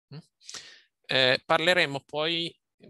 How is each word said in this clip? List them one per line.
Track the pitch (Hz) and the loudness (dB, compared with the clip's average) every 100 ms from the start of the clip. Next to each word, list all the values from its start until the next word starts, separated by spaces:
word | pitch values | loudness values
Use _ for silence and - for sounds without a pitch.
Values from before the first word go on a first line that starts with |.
| _ | _
Mm? | 143 - _ - - - - _ _ - | -20 -20 _ -20 -18 -18 -20 _ _ -4
Eh, | 131 127 131 - | 2 2 2 2
parleremo | 160 165 175 151 139 | 0 2 2 0 -4
poi | - 147 160 170 170 - _ _ | -8 -6 -4 -4 -6 -12 _ _